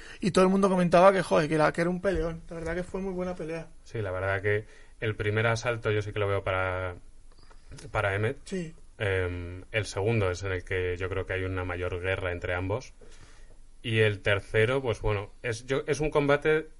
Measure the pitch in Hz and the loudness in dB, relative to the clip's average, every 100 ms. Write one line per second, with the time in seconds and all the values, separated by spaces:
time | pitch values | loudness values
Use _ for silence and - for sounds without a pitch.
0 | - - 208 190 185 190 196 185 175 180 | -14 -4 2 4 6 6 4 4 6 8
1 | 190 190 156 190 151 156 151 160 170 180 | 8 8 4 2 4 4 4 4 0 0
2 | 196 170 165 165 - 165 165 170 175 190 | 0 0 -2 -4 -10 -8 -6 -4 -6 -6
3 | 196 180 180 180 156 165 - - - 120 | -6 -4 -6 -6 -8 -8 -10 -18 -10 -6
4 | 98 92 95 98 104 104 - - - - | -4 -2 -2 0 2 0 -2 -16 -20 -6
5 | 117 104 104 107 117 117 127 113 113 104 | -4 -2 0 2 2 0 0 -2 0 0
6 | 101 104 101 98 98 92 92 92 92 90 | -2 -2 0 0 0 0 0 -2 -4 -8
7 | - - - - - - - - - 110 | -16 -20 -20 -20 -20 -20 -18 -16 -6 -2
8 | 101 98 110 139 - 190 160 - - - | 0 0 0 -4 -8 -8 -8 -12 -16 -6
9 | 104 95 90 90 87 92 - 113 98 101 | -2 0 -2 -4 -8 -10 -6 -4 -4 -2
10 | 101 113 95 87 98 92 - 95 90 87 | 0 2 2 0 -4 -6 -4 -2 -2 -2
11 | 92 95 90 95 92 92 90 87 90 90 | -4 -4 -4 -4 -2 -4 -4 -4 -4 -4
12 | 92 92 92 87 90 90 95 113 - - | -2 -2 -2 -4 -4 -4 -2 -4 -6 -18
13 | - - - - - - - - 123 110 | -20 -20 -20 -20 -20 -20 -20 -12 -2 4
14 | 107 101 107 98 - 110 110 139 131 104 | 4 2 2 0 2 2 4 2 0 0
15 | 110 101 101 - 123 110 127 135 151 143 | 0 0 -4 -8 -6 -6 -2 -2 0 0
16 | 151 147 143 143 156 156 156 | 2 2 4 4 4 2 0